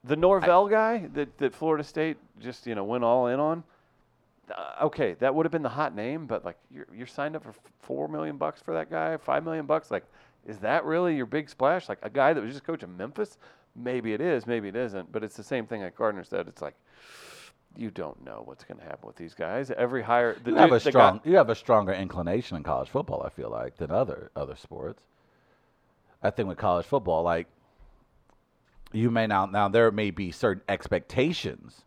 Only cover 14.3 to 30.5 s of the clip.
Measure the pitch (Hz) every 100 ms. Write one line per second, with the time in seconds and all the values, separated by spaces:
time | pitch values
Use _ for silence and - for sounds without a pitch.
14.3 | 135 110 117 101 107 120 98 85 110 104
15.3 | - 104 131 107 113 92 - 113 101 85
16.3 | 95 82 - 76 _ _ _ - - -
17.3 | - - _ _ - 113 92 78 - 65
18.3 | 53 57 - - - 80 - 55 - 82
19.3 | - 82 113 135 - 120 131 110 120 120
20.3 | - - 330 170 120 147 127 104 101 156
21.3 | 185 120 110 - 110 95 95 92 90 85
22.3 | 107 - 82 73 65 67 139 - - 67
23.3 | - 58 57 64 - 73 92 120 67 -
24.3 | - 71 - - - - - _ _ _
25.3 | _ _ _ _ _ _ _ _ _ 104
26.3 | - 98 85 104 87 - 139 90 80 85
27.3 | 85 87 _ _ _ - _ _ _ _
28.3 | _ _ _ _ - - 110 117 117 110
29.3 | 101 95 101 101 113 113 104 104 90 92
30.3 | - 113